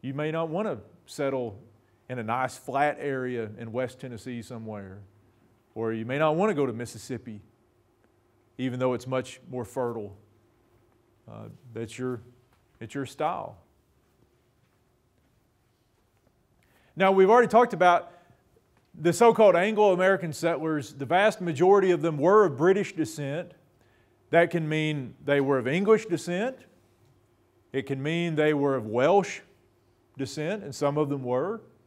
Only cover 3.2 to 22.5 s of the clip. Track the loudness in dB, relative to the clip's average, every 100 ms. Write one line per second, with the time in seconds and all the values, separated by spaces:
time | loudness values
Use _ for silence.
3.2 | -6 -6 -8 -10 -10 -6 -6 -8 -16 -14
4.2 | -12 -12 -12 -14 -12 -12 -14 -18 -20 _
5.2 | _ _ _ _ _ -8 -4 -4 -4 0
6.2 | 0 2 0 0 -2 -4 -10 -14 -10 -10
7.2 | -10 -16 -18 _ _ _ _ _ _ _
8.2 | _ _ _ -8 -6 -2 -2 -2 -4 -6
9.2 | -6 -16 -14 -12 -10 -6 -6 -6 -12 -16
10.2 | _ _ _ _ _ _ _ _ _ _
11.2 | -20 -18 -18 -20 -18 -14 -12 -8 -8 -8
12.2 | -12 _ _ _ _ _ -14 -10 -10 -6
13.2 | -6 -6 -12 -16 _ _ _ _ _ _
14.2 | _ _ _ _ _ _ _ _ _ _
15.2 | _ _ _ _ _ _ _ _ _ _
16.2 | _ _ _ _ _ _ _ 2 4 6
17.2 | 8 8 6 4 4 4 4 4 0 -20
18.2 | _ _ _ _ _ _ _ -2 -2 6
19.2 | 6 8 6 6 2 4 4 4 2 2
20.2 | -2 -4 -2 -2 -2 -4 -6 -12 0 2
21.2 | 2 0 -6 2 6 6 4 2 0 0
22.2 | 4 6 4